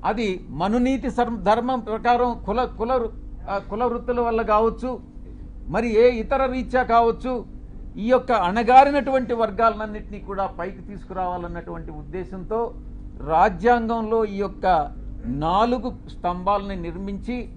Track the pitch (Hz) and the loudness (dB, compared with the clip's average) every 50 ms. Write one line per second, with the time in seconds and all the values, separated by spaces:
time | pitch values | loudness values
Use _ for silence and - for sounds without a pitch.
0 | - 175 214 214 233 202 180 - - - 123 143 170 202 220 254 247 254 269 254 | -2 -2 -2 0 -2 -2 -2 -4 -8 -10 -6 -4 -2 0 2 2 2 2 2 0
1 | - 254 - - 240 233 233 214 180 196 214 233 233 254 262 254 - 208 214 220 | -2 -4 0 0 0 0 -2 -2 2 2 2 2 2 -2 -2 -4 -4 -4 -6 -2
2 | 214 240 240 240 247 247 233 233 - - 208 240 254 240 - - 226 233 262 254 | 2 2 4 4 4 0 0 -4 -4 -2 -2 0 -2 -2 -4 -6 -2 0 0 0
3 | 233 220 - - - - - - - - 196 196 196 - 202 214 247 247 240 240 | 0 -2 -6 -10 -12 -12 -12 -12 -8 -6 -6 -6 -6 -6 -4 -2 -2 -2 -2 -2
4 | - - 247 240 240 233 226 226 226 202 214 208 226 226 - - - 254 247 - | -4 -2 0 0 0 0 0 0 2 2 4 4 4 2 0 -2 -6 -6 -6 -6
5 | - - - - - - - - - - - - - - 147 202 226 240 214 214 | -10 -14 -16 -16 -14 -14 -14 -14 -14 -14 -14 -12 -8 -4 -2 0 0 2 4 6
6 | 233 247 247 226 220 - 277 269 269 254 247 262 240 - 247 254 254 - 233 233 | 6 6 6 4 -2 0 0 2 2 0 0 -2 -4 0 2 0 2 6 6 6
7 | 233 233 233 233 - 254 254 240 180 - - - - - - - - - - 165 | 6 4 2 0 -4 -4 -4 -4 -6 -8 -14 -14 -14 -14 -14 -14 -14 -12 -10 -6
8 | 202 233 254 254 254 - 240 214 180 175 190 226 240 214 254 262 277 285 285 285 | 2 4 4 4 4 4 2 2 4 2 2 2 4 8 10 10 10 10 6 0
9 | 240 277 269 262 254 214 240 226 226 214 196 - 226 226 214 214 220 214 208 214 | 0 2 0 0 0 0 0 0 0 -2 2 2 2 2 2 0 -6 -8 -8 -10
10 | - - 208 202 - - 196 190 196 180 - - 170 190 190 185 170 - 202 185 | -10 -12 -12 -12 -10 -8 -4 -4 -4 -4 -4 -6 -8 -8 -8 -12 -14 -14 -14 -14
11 | - - 190 185 185 180 180 180 175 175 170 175 165 175 170 165 160 170 160 151 | -12 -10 -6 -4 -4 -4 -4 -6 -6 -8 -10 -10 -10 -10 -10 -10 -10 -12 -12 -12
12 | 147 143 151 185 180 - 190 190 175 - 220 226 233 220 - - - - - - | -12 -10 -8 -8 -8 -8 -10 -12 -8 -4 -4 -2 -4 -4 -6 -12 -14 -14 -14 -12
13 | - - - - 131 143 160 160 185 214 190 160 180 233 240 240 226 220 233 226 | -14 -14 -12 -12 -4 2 4 6 6 6 4 2 4 4 6 6 4 0 -2 -2
14 | 220 214 226 226 220 214 202 196 202 190 - - - 185 180 160 147 143 - - | -2 0 2 2 0 0 -2 -4 -4 -4 -4 -2 2 4 4 4 2 0 -6 -10
15 | - - - - - 113 127 143 151 160 175 196 220 240 247 254 208 254 - - | -10 -10 -12 -8 -6 -6 -4 -2 0 2 2 4 4 2 2 0 -2 -6 -8 -8
16 | - - - - - 175 175 180 180 196 208 202 196 202 196 185 170 170 165 180 | -14 -16 -16 -4 -4 -4 -4 -2 0 0 0 0 0 -4 -6 -6 -6 -8 -8 -8
17 | 196 196 202 190 - - 247 247 233 - - | -8 -8 -8 -8 -6 -6 -6 -6 -6 -10 -12